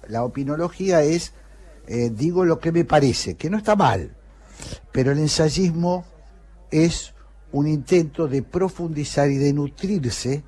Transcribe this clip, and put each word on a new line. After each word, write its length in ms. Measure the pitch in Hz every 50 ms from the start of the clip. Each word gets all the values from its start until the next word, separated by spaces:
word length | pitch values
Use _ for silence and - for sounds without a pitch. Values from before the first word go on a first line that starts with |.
| - -
la 160 | 107 113 120
opinología 760 | 123 - 143 139 135 147 156 170 170 - - 190 196 180 160 147
es, 300 | 147 165 170 - - - - - - - - - - - - - -
eh, 220 | 110 120 120 120 110
digo 300 | 104 139 170 175 185 185
lo 140 | 170 160 -
que 120 | - 165 165
me 120 | 170 165
parece, 500 | - 156 151 143 127 107 - - - 85
que 160 | - - -
no 80 | 202 214
está 180 | 208 220 214
mal, 380 | 202 180 127 107 - - - - - - - - - - - - - - - - - - - -
pero 180 | 131 131 135 143
el 60 | 151
ensayismo 840 | 156 147 - - 160 156 131 175 190 175 160 170 170 175 180 180 175 - - - - - - - - - - - - -
es 440 | - 156 160 170 165 - - - - - - - - - - - -
un 140 | 139 147 151
intento 600 | 156 147 123 - 180 175 160 147 - - 165 135
de 140 | 127 139 113
profundizar 880 | - - 175 185 185 - - 175 165 160 147 143 - - 147 143 143
y 60 | 139
de 160 | 135 143 143 139
nutrirse 920 | 147 143 143 143 - - 185 208 180 131 120 101 - - 120 139 147 147